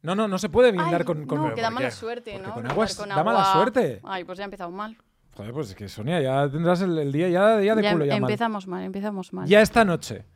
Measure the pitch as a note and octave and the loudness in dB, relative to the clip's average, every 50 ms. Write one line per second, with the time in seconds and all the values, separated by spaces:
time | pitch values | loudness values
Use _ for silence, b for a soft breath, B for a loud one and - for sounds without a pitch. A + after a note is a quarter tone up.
0 | - D#3 F#3 G3+ A3 G#3 F#3+ F#3 F#3+ G#3 D3+ A#3 B3+ B3 G3+ F3+ D#3+ E3 E3+ E3+ | -4 -2 -2 0 0 0 -2 -4 -4 0 4 6 6 6 4 4 0 0 0 0
1 | E3+ F3 E3+ D3+ D3+ - D#3 D3 - - A2+ - A3+ A3+ A3+ B3 C4 - A#2 - | 0 -2 -2 -4 -4 -4 -2 -2 -2 -2 -2 -2 -4 -4 -2 -2 -4 -4 -6 -8
2 | A#3 A3+ A#3+ A#3+ A#3+ A3+ G3+ F#3+ F#3+ F#3+ A3+ - - - C#3+ F#3 A3 G#3+ - - | -10 -8 -8 -8 -10 -12 -12 -12 -10 -10 -10 -8 -6 -4 0 0 0 -2 -2 -8
3 | G#3 G3+ G3 F#3 D#3+ G#3+ A3+ F#3+ F#3+ F#3+ F#3+ F#3+ G3+ B3+ A3 C4+ G#3+ C#3+ A#2 G2 | -8 -4 -2 0 2 2 4 4 4 4 4 4 4 4 2 2 0 0 -2 -8
4 | - - F#3+ F#3 F3 - F#3 F#3 G3+ G3 G3+ G3 F#3 E3+ F3 G3 G#3 A3 A3 _ | -10 -10 -10 -10 -8 -10 -12 -12 -12 -12 -10 -12 -12 -10 -10 -10 -10 -12 -12 _
5 | _ _ _ _ _ _ _ - G2+ A2 A#2+ D3+ D3 G#2 F#2 - G#2 F#2+ - - | _ _ _ _ _ _ _ -14 -12 -10 -8 -8 -8 -8 -10 -14 -14 -14 -12 -8
6 | G#2+ C3+ F3 F3 C#3 C3 C3 C#3 C#3+ C#3+ C3+ D#3 E3+ F3 F3+ E3+ G3 F#3 E3+ D#3+ | -4 -2 -2 0 0 0 2 0 2 2 0 0 2 2 2 2 2 0 0 0
7 | D3 C#3 C#3 D3 F3 F#3 E3+ F3+ G3 G#3+ A3+ G#3+ G3 G3+ A3 A3 G#3 G#3 - E3 | -2 -2 0 0 0 2 2 4 4 4 4 4 4 2 2 2 2 2 2 2
8 | D3 C#3+ C#3 C3+ - B2+ - - A#3 A3+ G#3+ G3+ F#3+ F#3+ F3+ F#3 F#3 F#3+ F#3+ G3 | 2 0 0 0 0 0 0 0 -2 -2 -4 -6 -8 -8 -10 -8 -8 -8 -8 -6
9 | G3 G#3+ G3+ F#3+ F3+ - - F#3 - D3 G3 G#3 G#3+ G3+ - A#3+ A3+ G3 E3+ C#3+ | -6 -6 -6 -6 -10 -10 -10 -8 2 6 6 6 6 6 4 4 4 4 2 -2
10 | - - A#2 F#2 - _ _ | -4 -10 -12 -12 -14 _ _